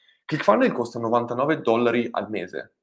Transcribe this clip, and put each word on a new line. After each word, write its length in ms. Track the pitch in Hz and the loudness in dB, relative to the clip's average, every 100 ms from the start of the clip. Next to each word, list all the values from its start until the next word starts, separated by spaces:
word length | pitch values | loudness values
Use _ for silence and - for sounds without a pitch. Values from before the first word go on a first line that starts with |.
| _ _ | _ _
ClickFunnels 480 | - 151 - 226 254 | -8 0 2 4 2
costa 260 | 127 117 123 | 0 -4 -4
novantanove 640 | 113 117 117 123 143 156 | 0 0 0 -2 0 0
dollari 480 | 117 117 120 120 113 | 2 4 4 2 -2
al 180 | - 104 | -6 -6
mese, 440 | 101 90 69 - _ | -6 -6 -10 -12 _